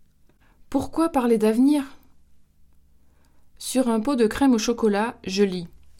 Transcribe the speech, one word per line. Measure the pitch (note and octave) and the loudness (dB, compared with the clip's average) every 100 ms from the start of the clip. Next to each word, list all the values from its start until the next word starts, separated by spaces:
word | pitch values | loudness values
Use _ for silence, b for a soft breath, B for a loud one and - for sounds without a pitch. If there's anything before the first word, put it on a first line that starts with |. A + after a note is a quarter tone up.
| _ _ _ _ _ _ - | _ _ _ _ _ _ -8
Pourquoi | C#4 C4+ - E4 | -6 -4 -2 -2
parler | D#4 B3 A3+ | 0 0 2
d'avenir ? | G#3+ A3+ C4+ D4 C#4 - - - - - _ _ - _ _ _ _ _ _ _ - - | 2 2 2 2 -2 -12 -20 -20 -20 -20 _ _ -20 _ _ _ _ _ _ _ -20 -16
Sur | - B3+ A#3+ | -6 -2 0
un | A3+ | -2
pot | A3 C#4 | -2 0
de | A3 | 0
crème | - C#4 | 2 2
au | A#3 | 2
chocolat, | A3+ A#3 A3 G3+ A3+ - - | 0 0 0 0 -2 -8 -6
je | F#3+ | 0
lis. | G3+ F3+ E3+ - - | 0 -2 -10 -18 -20